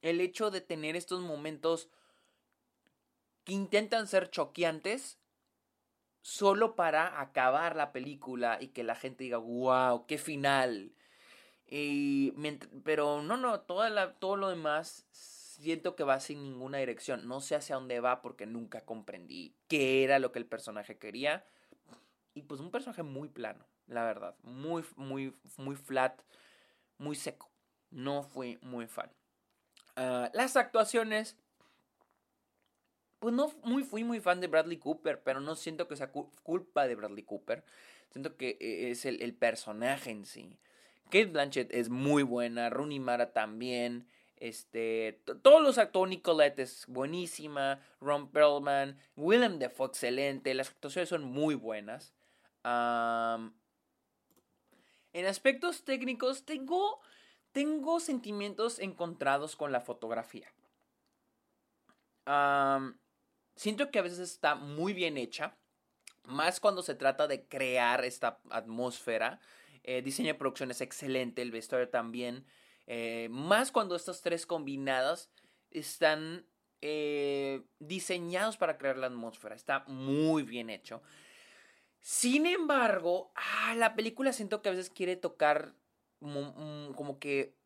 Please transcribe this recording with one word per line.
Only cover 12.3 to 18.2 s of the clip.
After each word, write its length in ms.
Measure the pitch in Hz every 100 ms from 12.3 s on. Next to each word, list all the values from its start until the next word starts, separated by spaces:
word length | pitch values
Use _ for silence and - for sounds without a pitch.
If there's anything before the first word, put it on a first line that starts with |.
| 135
mient-, 320 | 151 143 - 131
pero 380 | 151 151 147 147
no, 160 | 147 240
no, 240 | 254 214
toda 300 | - 180 226
la, 240 | 208 185
todo 220 | - 190 196
lo 120 | 196
demás 560 | 175 156 151 165 - _
siento 840 | - - - - - 147 165 175 175
que 80 |
va 160 | 143 135
sin 220 | - 143
ninguna 360 | 139 127 131 139
dirección. 480 | 131 104 - 123 117
No 140 | 135
sé 140 | 139 151
hacia 180 | 143
dónde 260 | 139 127 120
va 220 | 123 123